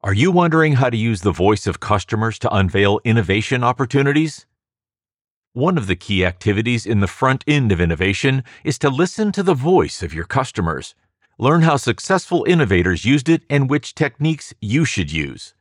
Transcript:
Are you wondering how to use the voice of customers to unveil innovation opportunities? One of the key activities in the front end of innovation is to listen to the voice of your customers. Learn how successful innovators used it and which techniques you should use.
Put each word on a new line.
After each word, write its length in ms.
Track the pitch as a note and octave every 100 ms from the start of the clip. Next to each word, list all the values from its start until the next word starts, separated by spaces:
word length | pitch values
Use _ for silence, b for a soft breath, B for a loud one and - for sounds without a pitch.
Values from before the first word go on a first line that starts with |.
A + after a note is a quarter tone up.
Are 120 | G2
you 160 | G2 E3
wondering 440 | F3 E3+ D#3+ D#3
how 160 | C3+ B2+
to 80 | A#2
use 240 | A2+ G#2
the 100 | G2
voice 340 | F2 G2 G#2+ -
of 140 | F2
customers 580 | - G#2 - G#2+ A2+ G#2+
to 140 | A#2
unveil 460 | G#2 F#2+ G2 G2+ G#2 A#2
innovation 580 | A2+ F#2 G2+ - B2+
opportunities? 800 | A#2+ B2 C3 C#3 C#3 C#3+ D#3 - _ _ _ _ _ _ _ _ _ _ _
One 240 | A#2 D#3+ F3
of 100 | F#2+
the 80 | F2
key 300 | - G2 F2+
activities 600 | F2 G#2+ G2+ A#2 A#2+ G2+
in 140 | G#2+
the 80 | G2
front 380 | - C3+ C3 -
end 240 | D3 A#2
of 80 | F2
innovation 640 | F2 D#2+ F#2+ G2+ C#3 C3+ B B -
is 120 | B2+
to 100 | C#3+
listen 420 | C3 F3+ - G#3+
to 100 | G3+
the 120 | F#3+
voice 500 | C#3+ C#3+ F3+ D#2 -
of 100 | E2
your 120 | D#2 E2
customers. 720 | C3+ B2+ - E2+ C#2 - _ _ _ _ -
Learn 240 | A#2+ E3
how 160 | E3 C#3+
successful 640 | - G#2+ - F#3+ - E3+
innovators 640 | - F3 A#2+ F#2 E2+ F2 A2
used 240 | C#3+ C3
it 140 | E3 _
and 200 | C#3+ C3+
which 260 | D3 - -
techniques 580 | D3 - D3+ D3+ - -
you 240 | G#2 C3+
should 300 | D3 - D#2
use. 400 | D#2 C#2+ A#1 - _